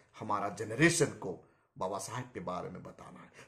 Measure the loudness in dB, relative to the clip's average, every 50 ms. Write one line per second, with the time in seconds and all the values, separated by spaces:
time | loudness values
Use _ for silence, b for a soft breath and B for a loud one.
0 | B B B -8 -2 0 0 2 2 0 -2 -4 -6 -2 4 6 8 8 8 8
1 | 4 4 2 -4 -6 -6 -6 -6 b b b b b b b -2 -2 0 0 -2
2 | -4 -4 -4 -6 -6 -6 -6 -8 -4 -4 -4 -4 -4 -6 -8 -10 -12 -12 -14 -14
3 | -16 -16 -14 -16 -18 -18 B B B